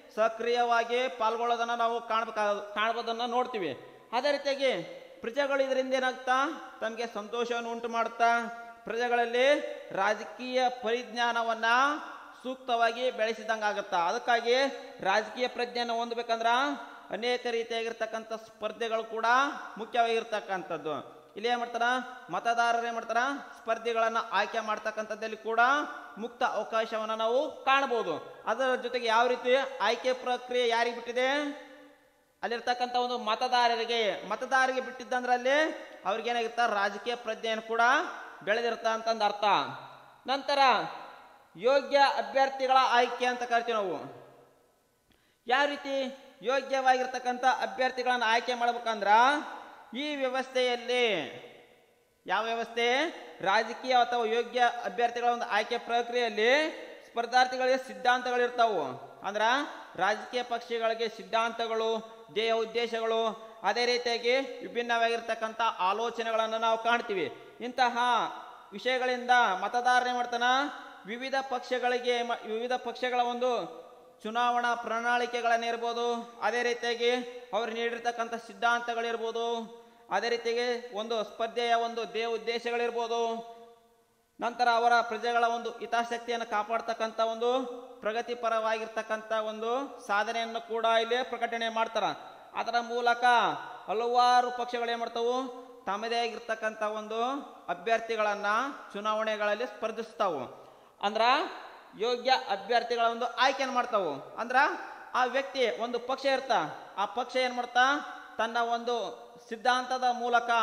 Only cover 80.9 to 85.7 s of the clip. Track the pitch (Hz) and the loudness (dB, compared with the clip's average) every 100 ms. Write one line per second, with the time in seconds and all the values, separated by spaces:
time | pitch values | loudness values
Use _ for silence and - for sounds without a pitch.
80.9 | 196 226 226 202 - 226 214 240 233 233 | -6 -4 -2 -4 -4 -4 0 2 2 2
81.9 | 226 208 214 233 220 220 233 233 233 233 | -4 -4 -2 -2 -2 -2 -4 -2 0 0
82.9 | 226 233 233 233 226 - - - - _ | -2 -2 0 0 -2 -8 -16 -20 -20 _
83.9 | _ _ _ _ - 220 240 240 233 240 | _ _ _ _ -6 -4 2 4 6 6
84.9 | 233 233 214 233 233 233 233 226 | 4 4 -2 0 2 2 0 -4